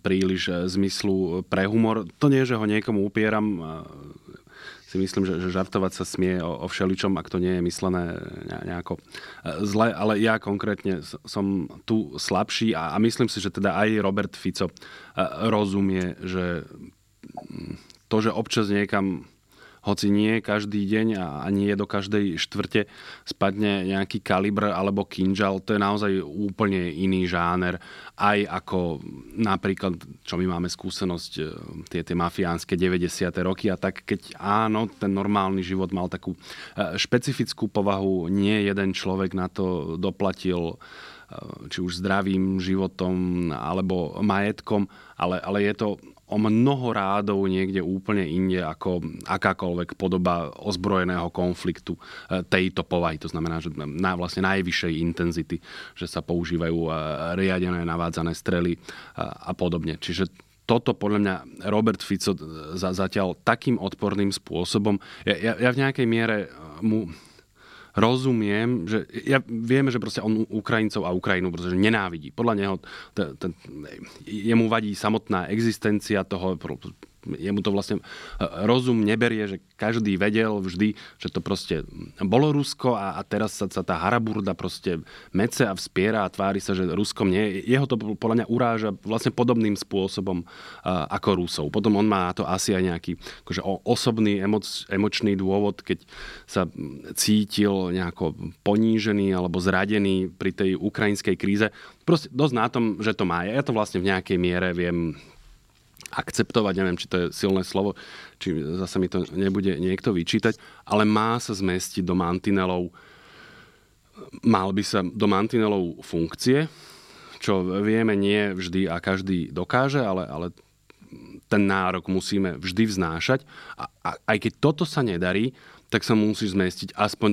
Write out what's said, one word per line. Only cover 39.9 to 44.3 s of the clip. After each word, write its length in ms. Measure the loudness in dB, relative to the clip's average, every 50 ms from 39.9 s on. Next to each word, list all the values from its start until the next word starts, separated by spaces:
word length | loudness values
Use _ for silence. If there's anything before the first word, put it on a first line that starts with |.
| -4
doplatil, 800 | -2 -2 -2 0 0 0 0 0 0 -2 -2 0 0 -2 -4 -6
e, 0 | -8 -16 -20 -20 -18 -18 -18 -20 -20 -20 -16 -16 -14 -14 -14 -14 -14 -12 -8
či 80 | -6 -4
už 240 | -4 -4 -4 -2 -2
zdravím, 560 | 0 0 0 2 2 2 2 2 2 0 0
životom 960 | 0 0 0 0 0 -2 -2 -2 -2 0 0 0 0 0 0 0 0 -2 -2
alebo 640 | -4 -4 -2 -2 0 0 0 0 0 -2 -2 -2 0
majetkom, 720 | 2 2